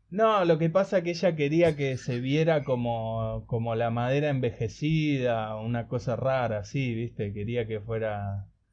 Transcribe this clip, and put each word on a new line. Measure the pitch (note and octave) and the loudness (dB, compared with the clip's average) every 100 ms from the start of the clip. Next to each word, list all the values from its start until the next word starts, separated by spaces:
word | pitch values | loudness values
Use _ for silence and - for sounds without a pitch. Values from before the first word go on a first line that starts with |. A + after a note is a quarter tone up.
| - | -8
No, | F#3 A3 G#3+ | 2 4 4
lo | F3 D#3+ | 4 4
que | E3 | 4
pasa | E3+ G3 G3 | 2 2 0
es | |
que | E3+ | 0
ella | E3+ F3+ D#3+ | 0 0 2
quería | C#3+ D#3+ E3+ D3 | 2 4 4 4
que | C#3 B2+ | -2 -2
se | - A#2+ | -4 -4
viera | C3 D3 D#3+ D#3 | 0 2 4 2
como, | C3 B2 A#2+ A#2 A2+ A2+ A2 A2 A2+ | 2 0 0 -2 -2 -2 -4 -4 -4
como | A#2 A#2 | -4 -2
la | A2+ A#2 | 0 0
madera | A#2 B2 C#3 D3 | 0 0 2 2
envejecida, | C3+ B2 - A2+ - D3+ D#3+ D3+ C#3 B2 A2+ A2 A2 | 0 -2 -2 -6 -2 0 2 2 2 2 0 -2 -4
una | A2 A#2+ A2 | -2 -4 -2
cosa | B2+ - A2+ | -4 -2 -2
rara, | C3 C3 A#2 G#2+ | 0 0 0 -2
sí, | G2 C#3+ B2+ | -4 -4 -2
¿viste? | A2+ A#2 - G#2 | -2 -4 -6 -6
Quería | G#2 G#2 A#2+ A2 | -4 -4 -2 -2
que | G#2+ | -4
fuera, | G#2 A2+ A2 G#2 G2+ G2 G2+ _ _ | -4 -4 -2 -4 -4 -6 -8 _ _